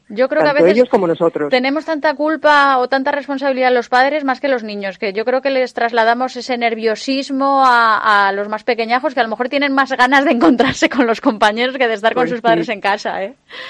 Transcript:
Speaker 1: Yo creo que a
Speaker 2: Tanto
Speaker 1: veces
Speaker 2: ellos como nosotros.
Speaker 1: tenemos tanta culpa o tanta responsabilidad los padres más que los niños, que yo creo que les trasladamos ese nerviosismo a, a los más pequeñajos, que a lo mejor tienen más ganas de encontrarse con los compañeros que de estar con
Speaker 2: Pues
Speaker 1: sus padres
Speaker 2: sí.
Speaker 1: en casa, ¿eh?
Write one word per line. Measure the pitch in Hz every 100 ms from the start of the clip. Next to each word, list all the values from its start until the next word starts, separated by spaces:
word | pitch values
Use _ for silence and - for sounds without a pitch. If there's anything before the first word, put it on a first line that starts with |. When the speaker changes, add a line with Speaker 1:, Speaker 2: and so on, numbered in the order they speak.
| -
Speaker 1:
Yo | 208 262
creo | 302
que | 302
a |
Speaker 2:
Tanto | 285
Speaker 1:
veces | 170 214
Speaker 2:
ellos | 247
como | 226 180
nosotros. | 160 165 151 147
Speaker 1:
tenemos | 247 262 294
tanta | 320 311 302
culpa | 294 302 311 302 294 277 269
o | 247
tanta | 269 269
responsabilidad | - 262 277 277 254 254
los | 247 233
padres | 247 262 302
más | 277 247
que | 277
los | 254
niños, | 220 208 196 180
que | 208
yo | 190 226
creo | 254
que | 277
les | 269 247
trasladamos | 247 233 233 226 240 254 247
ese | 233 240
nerviosismo | 233 220 226 214 - 269 277 269 277 277 262
a, | 240 226 214 220 208 196
a |
los | 196 208
más | 214
pequeñajos, | - 226 226 240 294 262
que |
a |
lo | 226
mejor | 214 247
tienen | 285 277
más | 269 262
ganas | 262 247 269
de | 285
encontrarse | 247 330 247 - - 220
con | 240 240
los | 220
compañeros | 269 220 214 214 254 262
que | 240
de | 220
estar | 226
con | 226 247
Speaker 2:
Pues |
Speaker 1:
sus | 240
padres | 233 226 -
Speaker 2:
sí. |
Speaker 1:
en | 208
casa, | 202 208 220 180
¿eh? | 196 277 _ - -